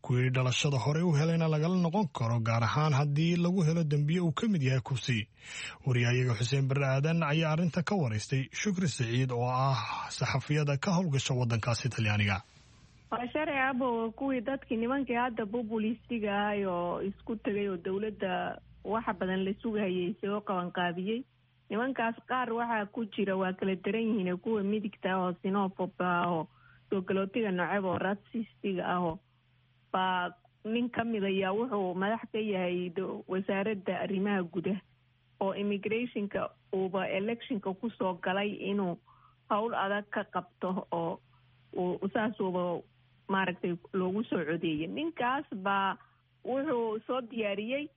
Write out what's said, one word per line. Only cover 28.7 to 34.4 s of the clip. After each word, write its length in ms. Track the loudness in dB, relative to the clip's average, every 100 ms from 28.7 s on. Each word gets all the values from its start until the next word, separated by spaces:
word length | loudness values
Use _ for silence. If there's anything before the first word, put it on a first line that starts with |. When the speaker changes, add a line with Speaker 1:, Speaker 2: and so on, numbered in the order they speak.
| -2 0
Speaker 2:
ah 140 | 0
oo 180 | 0 -2 _ _ _ _ _ _ _
baa 380 | 0 2 0 -2 -6 _ _
nin 240 | -4 -2 0
ka 140 | -2
mid 200 | -2 0
ayaa 280 | 0 0 0
wuxuu 420 | -2 -2 -2 -2
madax 280 | 0 -2 -2 -4
ka 60 | -4
yahay 500 | -2 -2 0 -2 -4
do-, 340 | -4 -6 -8 -4
wasaaradda 720 | -4 0 0 0 -2 -4 -4
arrimaha 420 | -2 0 0 0